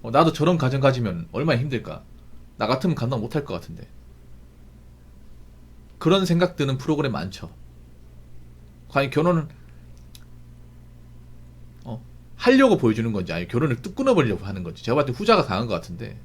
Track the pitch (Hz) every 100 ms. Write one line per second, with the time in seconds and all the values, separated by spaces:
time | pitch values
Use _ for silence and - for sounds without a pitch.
0 | 117 131 165 - 151 170 127 135 135 127
1 | 110 85 82 107 160 120 143 120 90 78
2 | - - - - - - 107 131 180 147
3 | 120 131 104 156 143 87 - 82 - -
4 | - - - - - - - - - -
5 | - - - - - - - - - -
6 | 160 196 180 170 175 175 139 131 160 151
7 | 139 76 90 - 85 - - - - -
8 | - - - - - - - - - 139
9 | 139 147 170 170 151 - - - - -
10 | - - - - - - - - - -
11 | - - - - - - - - - -
12 | - - - - 247 262 269 185 117 110
13 | 113 104 87 85 90 120 156 120 190 -
14 | 269 202 120 90 98 98 85 82 - 135
15 | 139 120 208 208 143 95 117 90 - 85
16 | 110 98